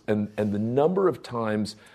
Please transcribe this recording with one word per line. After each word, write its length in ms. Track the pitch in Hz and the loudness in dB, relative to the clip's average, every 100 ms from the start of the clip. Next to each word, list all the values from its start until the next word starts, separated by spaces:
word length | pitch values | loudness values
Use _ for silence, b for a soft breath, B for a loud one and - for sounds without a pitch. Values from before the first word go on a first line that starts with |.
| - | -2
and, 260 | 107 101 - | 0 0 -2
and 160 | 107 | 0
the 60 | 104 | 0
number 500 | 113 131 160 185 180 | 0 2 2 2 0
of 140 | - | 0
times, 540 | - 117 110 107 101 - b | -6 -4 -2 0 -2 -8 b